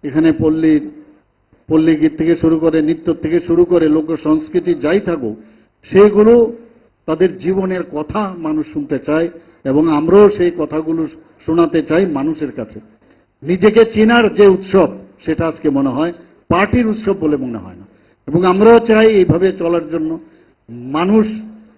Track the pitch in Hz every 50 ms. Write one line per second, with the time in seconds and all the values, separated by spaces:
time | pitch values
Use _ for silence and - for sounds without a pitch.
0 | - 147 131 156 160 165 156 - 160 156 156 160 160 160 156 147 - - - -
1 | - _ _ _ _ _ _ _ _ _ _ _ _ - 156 160 160 165 160 151
2 | 151 160 151 - 160 165 170 165 - 160 165 160 160 165 156 160 151 151 170 165
3 | - 180 160 - - 151 160 175 170 - 165 170 180 175 180 170 165 156 151 160
4 | 156 156 165 151 - 151 156 156 156 - - 180 170 180 170 147 127 147 170 208
5 | 202 190 170 151 127 110 107 - - _ _ _ _ _ _ _ _ - - 190
6 | 202 208 190 202 214 220 240 240 226 220 - - - - _ _ _ _ _ _
7 | _ - 160 160 185 185 - - - 165 190 190 190 190 185 180 165 - 147 147
8 | 151 151 - 208 208 190 185 175 160 156 156 156 151 - - 151 143 139 147 131
9 | - - 147 156 170 170 170 - _ _ _ _ _ 135 135 147 156 165 156 147
10 | 151 165 180 202 208 202 208 - 175 175 170 - 156 143 151 156 156 160 160 160
11 | 160 143 - - _ _ _ _ - - 165 170 165 - - 165 143 - 156 170
12 | 196 185 156 135 135 156 160 151 151 131 120 - 113 - - 107 - _ _ _
13 | _ _ _ _ _ _ _ _ - 143 180 185 175 214 214 226 226 220 - 208
14 | 214 220 240 240 226 202 - - 208 196 185 180 - - - 196 175 143 - -
15 | - _ _ _ - - 156 - 165 165 160 - - 156 139 139 139 135 123 131
16 | 156 170 170 - - _ _ _ _ _ 165 175 196 202 - 247 240 220 208 -
17 | - 196 196 - 160 151 147 139 131 123 117 107 90 92 90 87 95 _ _ _
18 | _ _ _ _ _ - 143 170 180 185 180 190 214 226 233 233 226 226 220 220
19 | 226 220 220 196 180 165 156 170 185 190 180 - 170 165 170 170 165 151 160 165
20 | 156 160 165 160 - _ _ _ _ _ _ _ _ - 117 120 120 127 135 156
21 | 175 190 208 220 214 214 - - - - - - - _ _